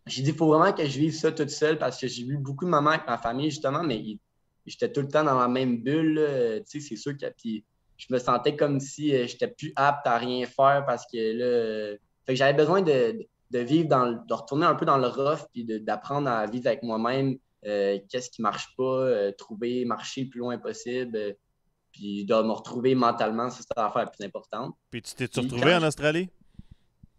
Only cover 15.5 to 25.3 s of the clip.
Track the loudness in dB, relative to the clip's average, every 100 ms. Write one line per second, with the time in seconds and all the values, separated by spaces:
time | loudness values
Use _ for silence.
15.5 | -10 -6 -6 -4 -6 -4 -4 0 0 -2
16.5 | -2 0 0 -2 -2 0 0 0 -2 _
17.5 | _ -4 0 2 0 -4 -8 -8 -4 -4
18.5 | -4 -6 -4 0 2 2 2 0 -2 -12
19.5 | -8 -4 -2 -2 -4 -6 -8 -8 -6 -6
20.5 | -6 -6 -8 -6 -6 -4 -4 -6 -8 _
21.5 | _ _ _ _ -14 -8 -6 0 2 2
22.5 | -2 -6 -2 2 4 4 2 0 0 -4
23.5 | -6 -8 -4 -2 0 -4 -6 -12 -12 -10
24.5 | -10 -10 -12 _ -14 -12 -6 -6